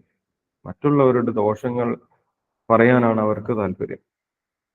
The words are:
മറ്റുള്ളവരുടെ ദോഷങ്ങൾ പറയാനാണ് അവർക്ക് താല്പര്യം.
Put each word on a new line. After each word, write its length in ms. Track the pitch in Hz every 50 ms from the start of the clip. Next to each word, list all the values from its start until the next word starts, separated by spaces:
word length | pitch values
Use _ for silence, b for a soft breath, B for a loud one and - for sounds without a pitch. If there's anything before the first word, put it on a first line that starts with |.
| _ _ _ _ _ _ _ _ _ _ _ _ -
മറ്റുള്ളവരുടെ 640 | - - _ - 147 147 143 139 127 120 123 117 117
ദോഷങ്ങൾ 680 | 110 110 104 107 107 - - 127 120 123 120 120 110 - _ _ _ _ _ _ _ _ _ _ _ _ _ -
പറയാനാണ് 500 | 113 110 113 123 127 123 120 117 113 110
അവർക്ക് 360 | 107 107 107 104 107 - 120
താല്പര്യം. 420 | 107 101 95 95 - 101 - - - _ _ _ _ _ _ _ _ _ _ _ _ _ _